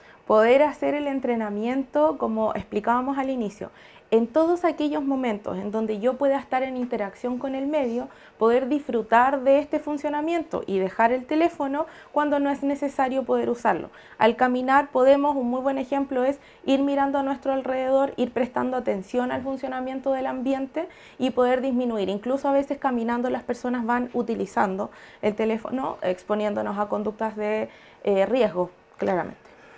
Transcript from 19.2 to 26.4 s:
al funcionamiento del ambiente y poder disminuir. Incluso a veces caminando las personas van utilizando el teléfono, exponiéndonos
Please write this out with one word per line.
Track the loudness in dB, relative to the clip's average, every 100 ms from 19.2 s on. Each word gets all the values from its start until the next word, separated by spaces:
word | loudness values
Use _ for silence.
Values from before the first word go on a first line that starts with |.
| -2
al | -4
funcionamiento | -4 -6 -6 -6 -6 -4 -2
del | -2 -2
ambiente | -4 -2 -2 -4 -6 -8 -12 -20 -4
y | -2
poder | 2 2 2
disminuir. | 0 0 0 0 -2
Incluso | -2 -2 -2 2
a |
veces | 2 0 -2
caminando | -2 0 -2 -2 -2
las | -4
personas | -4 -6 -4 -2 0
van | 0 0
utilizando | -4 -2 -4 -4 -2 -2 -2 -6 -10 -20 -4
el | -2 0
teléfono, | -2 -2 -4 -6 -6 -4
exponiéndonos | -4 -4 -4 -2